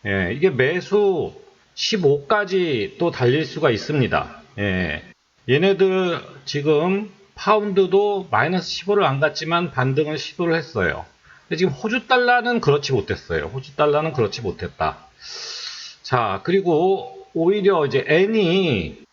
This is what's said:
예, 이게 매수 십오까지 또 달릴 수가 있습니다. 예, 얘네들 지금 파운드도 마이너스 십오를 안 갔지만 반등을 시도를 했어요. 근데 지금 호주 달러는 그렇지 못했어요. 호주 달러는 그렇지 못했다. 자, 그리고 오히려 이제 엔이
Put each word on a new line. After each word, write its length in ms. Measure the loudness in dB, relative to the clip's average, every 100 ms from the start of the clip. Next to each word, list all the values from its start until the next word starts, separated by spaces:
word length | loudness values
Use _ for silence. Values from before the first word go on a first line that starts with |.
예, 280 | -2 -2 -2
이게 160 | 0 0
매수 840 | 2 0 0 0 2 2 0 -4 -10 -20 _ _
십오까지 1200 | -8 -4 2 2 2 0 -2 0 0 0 0 -4 -2
또 140 | -4
달릴 340 | 2 2 2
수가 260 | -2 0 0
있습니다. 720 | 0 -2 0 2 0 -4 -14 -18 -6
예, 440 | -2 0 -2 -6 -12 _ _ _ 0
얘네들 720 | 2 2 4 2 2 -2 -4 -10 -16
지금 680 | -8 -2 2 2 2 -2 -4 -16 _
파운드도 920 | -6 0 0 2 2 4 4 2 -2 -2
마이너스 380 | 0 2 0 -4
십오를 340 | -8 0 2
안 160 | 2 2
갔지만 520 | -2 -2 -2 -2 -2
반등을 460 | -2 0 0 -2 -4
시도를 380 | -8 -4 0
했어요. 500 | 0 -2 -2 -2 -2 -12 _ _ -20 _
근데 100 | -2
지금 160 | 0
호주 340 | 0 -4 -4 2
달러는 540 | 2 4 2 2 0
그렇지 320 | 2 2 0
못했어요. 520 | -2 -2 -8 -4 -4
호주 300 | -4 -10 -10
달러는 380 | 0 2 2 0
그렇지 280 | -2 -2 -2
못했다. 560 | -8 -8 -12 -4 -4 -4 -20 _ -18 -14 -14 -14 -14 -16 -18 -20
자, 360 | -4 -2 -2 -4
그리고 840 | 0 0 2 2 2 0 -4 -16 -8
오히려 520 | 0 2 2 2 2
이제 200 | 2 0 2
엔이 880 | 2 4 2 2 2 2 0 -4 -12 -20